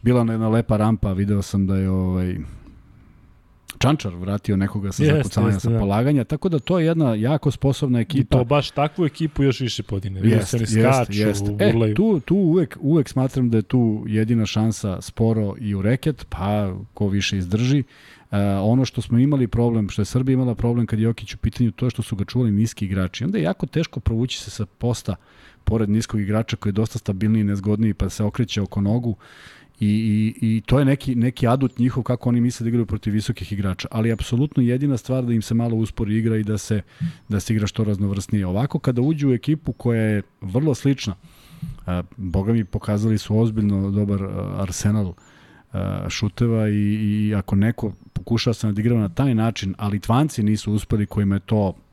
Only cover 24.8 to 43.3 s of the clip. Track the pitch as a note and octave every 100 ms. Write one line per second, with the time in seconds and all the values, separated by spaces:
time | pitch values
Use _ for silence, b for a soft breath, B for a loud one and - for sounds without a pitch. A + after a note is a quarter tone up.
24.8 | A#2 A#2+ - F#2 b b b b - A2
25.8 | G#2 G#2+ A2+ G#2+ G2 G#2+ A2+ - G#2 G2
26.8 | A2+ - - F#2+ G#2+ A2 G2+ G2+ G2 G#2
27.8 | A2 G2 F#2+ - G#2 - A#2 - G2 -
28.8 | G2 A#2+ A#2+ G#2 B B B B B _
29.8 | G#2+ G#2 A2 G#2+ G#2+ - A2+ A2 - C3
30.8 | C3+ C#3 - A#2+ B2 - A#2 C3 C3 -
31.8 | B2 B2 A2+ B2 B2 A#2+ A#2+ - A#2 A#2
32.8 | A2 G#2 - G#2 G#2+ A2+ F#2+ G2 G2 F2+
33.8 | - A2+ A2+ A2+ - A#2+ D3 - A#2+ B2+
34.8 | C#3+ C3 - C3 A#2+ A2+ G#2 A#2 A#2 A2+
35.8 | A2 - G#2+ A2 A2+ A2 G#2 G#2 - G#2+
36.8 | - B E3+ B - G#2 - A2 G#2 -
37.8 | G#2+ G2 G2+ G2+ - G#2+ F#2 F#2 C#3 D#3
38.8 | - A#2+ C3+ D#3+ C#3+ A#2+ - D#3 - A2+
39.8 | A#2+ A2+ A2 G#2 - _ G2 G#2 D#3 B2
40.8 | C#3 C3+ - F#2 B B B B B B
41.8 | - F2+ F2 - F#2+ F2+ G2 A#2 G2+ -
42.8 | - G#2+ A2 G#2+ -